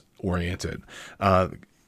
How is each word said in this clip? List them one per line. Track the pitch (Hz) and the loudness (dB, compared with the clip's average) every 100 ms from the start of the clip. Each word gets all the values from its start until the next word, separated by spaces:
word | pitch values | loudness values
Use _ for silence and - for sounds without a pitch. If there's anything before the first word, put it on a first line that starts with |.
| - _ | -6 _
oriented. | 95 90 87 90 82 - - - - - | -4 -2 -2 -4 -8 -10 -14 -20 -20 -2
Uh, | 98 92 92 - - _ | 4 4 4 -2 -20 _